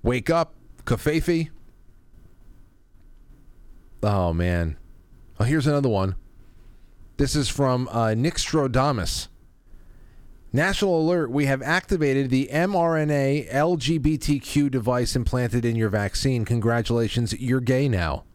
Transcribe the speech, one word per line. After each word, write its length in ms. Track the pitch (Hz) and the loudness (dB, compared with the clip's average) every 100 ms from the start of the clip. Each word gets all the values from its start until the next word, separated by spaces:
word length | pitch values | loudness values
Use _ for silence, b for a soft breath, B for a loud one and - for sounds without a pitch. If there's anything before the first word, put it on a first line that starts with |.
Wake 260 | 120 123 - | 0 0 0
up, 240 | 165 165 - - - | 0 0 -6 -20 -16
Covfefe. 640 | - 117 151 160 156 170 160 - - - - - - - - - - - - - _ - - - - - - - - - - - | -4 -2 0 0 0 0 -2 -8 -20 -20 -20 -20 -20 -20 -20 -20 -20 -20 -20 -20 _ -20 -20 -20 -20 -20 -20 -20 -20 -20 -20 -4
Oh, 300 | 104 101 87 | 0 2 2
man. 440 | 82 87 87 82 78 - - - - - - | 2 0 0 -2 -6 -14 -20 -20 -20 -20 -4
Oh, 60 | |
here's 240 | 110 156 143 | 0 2 2
another 200 | 143 135 | 2 2
one. 280 | 101 95 92 - - b b b b b b - - | 2 0 -4 -12 -20 b b b b b b -20 -2
This 180 | 139 151 | 0 0
is 120 | 127 | -2
from, 380 | - 135 127 127 | 0 2 2 -2
uh, 280 | 117 113 | 0 0
Nick 200 | 110 147 | 2 0
Strodamus. 920 | - - 160 135 123 139 123 82 - - - - _ - b b b b b b b - | -2 -2 0 2 2 2 0 -2 -6 -10 -18 -20 _ -20 b b b b b b b -4
"National 480 | 127 175 196 196 170 | 0 0 0 2 2
alert, 300 | 160 175 135 | 2 0 0
we 160 | 135 139 | 0 0
have 160 | 135 | 0
activated 680 | 131 175 - 185 147 135 135 | 0 -2 0 0 2 2 2
the 200 | 131 135 | 0 0
M 240 | 147 185 | 0 0
R 220 | 190 170 160 | 2 2 2
N 160 | 151 | 0
A 340 | 147 135 147 120 | 2 2 0 -2
L 280 | 135 160 175 | 0 0 0
G 200 | 123 160 | 0 0
B 220 | 139 156 | 0 0
T 220 | - 143 | 0 -2
Q 280 | - 147 143 | 0 0 0
device 460 | 127 110 123 120 | 0 0 0 0
implanted 500 | 131 117 127 120 120 | 0 0 0 0 0
in 120 | 117 117 | 0 0
your 120 | 110 | 0
vaccine. 560 | 104 101 - 135 127 | 0 -2 -2 -2 0
Congratulations, 880 | 107 120 113 117 107 117 113 120 117 110 | 0 0 2 0 0 0 0 0 -2 -4
you're 200 | 127 131 | -2 0
gay 280 | 123 131 143 | 2 2 2
now." 360 | 101 82 69 - | 0 -2 -4 -10